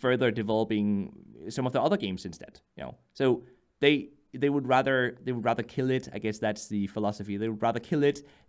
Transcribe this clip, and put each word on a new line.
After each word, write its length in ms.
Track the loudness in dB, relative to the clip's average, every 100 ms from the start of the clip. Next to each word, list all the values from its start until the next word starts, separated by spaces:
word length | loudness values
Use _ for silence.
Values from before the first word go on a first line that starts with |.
further 320 | 0 2 2
developing 800 | 0 0 0 2 2 2 0 -2 -10 -20 -16 -10
some 160 | -4 -2
of 60 |
the 80 | 2
other 160 | 2 2
games 280 | -2 -6 -8
instead, 340 | -14 -18 -20 _ -14
you 60 |
know? 140 | -14 -14 _
So 300 | 0 2 2 -2 _ _ 0
they, 300 | 4 4 0 -16 _ -2
they 120 | 0
would 160 | 2 2
rather, 500 | 2 4 2 0 -4
they 80 | -6
would 140 | -2
rather 180 | 0 0
kill 280 | -2 -2 0
it. 160 | -2 -4
I 60 | -6
guess 200 | -6 -2
that's 260 | -2 -4 -4
the 220 | -2 -2
philosophy. 480 | -2 -4 -4 -6 -4
They 120 | -4
would 140 | -2
rather 160 | -2 -2
kill 240 | -2 0
it 240 | 2 0 -6 -20